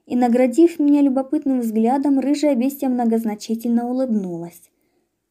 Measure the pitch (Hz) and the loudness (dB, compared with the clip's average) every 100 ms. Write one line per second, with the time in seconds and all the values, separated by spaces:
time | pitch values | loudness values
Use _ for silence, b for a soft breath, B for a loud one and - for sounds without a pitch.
0 | - 247 240 233 254 247 339 - 285 285 | -6 -2 2 2 2 4 2 4 2 4
1 | 277 254 262 302 277 254 226 220 226 277 | 2 0 -2 -4 -2 -2 -2 0 0 2
2 | 285 269 262 285 294 254 262 277 269 247 | 2 0 0 0 2 2 0 -2 -4 0
3 | 233 226 226 208 - 226 240 233 240 254 | 0 0 -2 -6 -6 -6 -2 -2 -2 -4
4 | 262 214 185 170 170 - _ _ _ _ | -2 -2 -4 -8 -12 -16 _ _ _ _
5 | _ _ _ | _ _ _